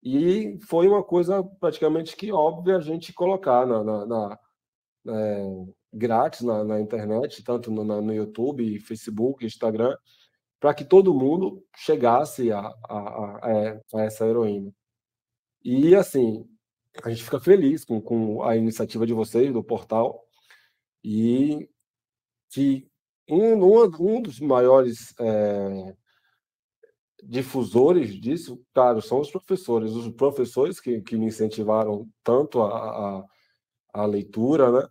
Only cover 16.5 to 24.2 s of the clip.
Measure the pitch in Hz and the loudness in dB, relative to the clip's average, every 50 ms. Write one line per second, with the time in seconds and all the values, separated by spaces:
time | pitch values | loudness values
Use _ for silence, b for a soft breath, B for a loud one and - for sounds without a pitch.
16.5 | _ _ _ _ _ _ _ _ _ - - 117 117 113 - - - 135 - 175 | _ _ _ _ _ _ _ _ _ -12 -8 -8 -8 -8 -6 -6 -8 -4 4 6
17.5 | 190 202 165 135 151 160 - _ 117 110 104 - 120 117 113 110 104 117 127 117 | 6 6 6 2 0 -2 -4 _ -6 -6 -4 -2 -2 -2 -2 -2 -4 -4 -2 0
18.5 | 113 113 113 113 110 - 117 - - 113 113 113 117 113 110 110 - 117 123 139 | 0 0 0 -2 -2 -4 -8 -6 -4 -4 -2 -2 0 -2 -4 -2 2 2 2 2
19.5 | 131 113 107 - 117 101 - _ 110 110 117 127 - - _ _ b b b b | 0 -4 -4 -4 -6 -8 -6 _ 0 0 0 0 -2 -8 _ _ b b b b
20.5 | b b b b b b _ _ _ _ _ 110 107 110 113 117 120 131 139 147 | b b b b b b _ _ _ _ _ -6 -2 0 0 2 2 2 2 0
21.5 | 151 151 156 - _ _ _ _ _ _ _ _ _ _ _ _ _ _ _ _ | -2 -4 -8 -14 _ _ _ _ _ _ _ _ _ _ _ _ _ _ _ _
22.5 | - 135 139 139 135 135 - _ _ _ _ _ _ _ _ - 151 175 214 226 | -6 -2 0 0 0 -2 -4 _ _ _ _ _ _ _ _ -2 0 2 4 4
23.5 | 226 214 185 185 214 226 233 202 160 156 170 196 220 247 | 4 6 6 6 8 8 6 4 2 0 -2 -2 0 -2